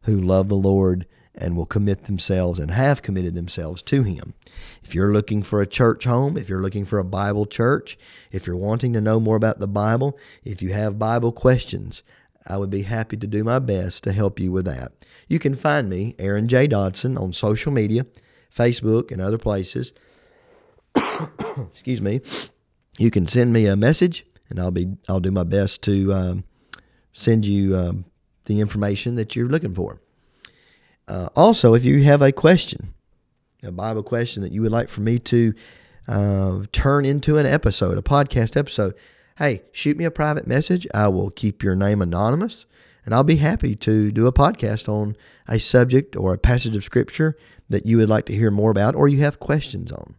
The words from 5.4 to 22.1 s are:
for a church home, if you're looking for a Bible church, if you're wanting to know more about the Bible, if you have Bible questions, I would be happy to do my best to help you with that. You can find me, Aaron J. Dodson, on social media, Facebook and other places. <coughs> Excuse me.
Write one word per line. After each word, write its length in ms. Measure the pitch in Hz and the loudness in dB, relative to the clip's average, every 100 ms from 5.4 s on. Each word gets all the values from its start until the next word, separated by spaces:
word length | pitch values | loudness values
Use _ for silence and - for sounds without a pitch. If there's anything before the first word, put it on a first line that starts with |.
for 160 | 98 104 | -2 -2
a 80 | 101 | -2
church 380 | - 117 107 123 | 2 2 2 0
home, 320 | 120 139 160 | 0 0 -4
if 100 | 98 | -6
you're 140 | 95 | -6
looking 240 | 95 101 98 | -4 -6 -4
for 120 | 104 | -4
a 60 | |
Bible 420 | 92 95 101 104 104 | -2 -4 -2 -2 -4
church, 520 | - 117 147 - - - - _ | -2 0 0 -4 -20 -20 -20 _
if 160 | 95 90 | -10 -6
you're 80 | 87 | -6
wanting 380 | 101 113 123 | -4 -2 -2
to 80 | 117 | 0
know 180 | 107 110 | 2 2
more 160 | 110 110 | 2 2
about 240 | 110 - | 0 -2
the 80 | 101 | -4
Bible, 500 | 101 107 117 139 139 - - 127 | -2 0 0 -2 -6 -20 -20 -14
if 160 | 95 | -8
you 100 | 92 | -6
have 280 | 101 107 104 | -2 -4 -4
Bible 340 | 110 117 117 | -2 0 -2
questions, 720 | 117 131 127 - 92 101 - _ _ _ _ - | 2 2 2 -2 -10 -10 -16 _ _ _ _ -8
I 100 | 98 | -6
would 120 | 98 | -4
be 140 | 98 | -4
happy 340 | 95 113 110 107 | -4 -6 -6 -8
to 100 | 104 | -4
do 160 | 104 | -2
my 160 | 110 127 | 0 0
best 440 | 123 95 92 - | 0 -2 -4 -6
to 100 | - | -4
help 260 | 98 101 - | 0 -2 -2
you 120 | 92 | -2
with 140 | 92 90 | -2 -4
that. 280 | 64 62 _ _ - _ | -6 -12 _ _ -20 _
You 120 | 160 | -2
can 160 | 143 131 | -2 -2
find 340 | 156 147 107 | 0 0 -2
me, 260 | 92 110 - | -4 -6 -4
Aaron 280 | 95 104 117 | -4 -2 2
J. 200 | 127 143 | 2 4
Dodson, 500 | 107 95 92 127 127 | 2 0 -2 -4 -4
on 160 | 92 | -6
social 380 | 87 107 107 - | -2 -2 -2 0
media, 320 | 135 104 110 120 _ _ _ _ - | 0 0 -2 -4 _ _ _ _ 0
Facebook 560 | 120 120 110 113 - | 0 0 0 0 0
and 80 | 92 | -6
other 200 | 95 110 | -4 -2
places. 520 | 107 101 92 123 123 _ _ _ _ _ _ _ _ _ _ - | -2 -4 -4 -6 -8 _ _ _ _ _ _ _ _ _ _ -4
<coughs> 0 | - - 156 - 214 - 98 | -4 -8 -10 -10 -12 -10 -12
Excuse 260 | - - 120 | -12 -6 -4
me. 220 | 98 | -2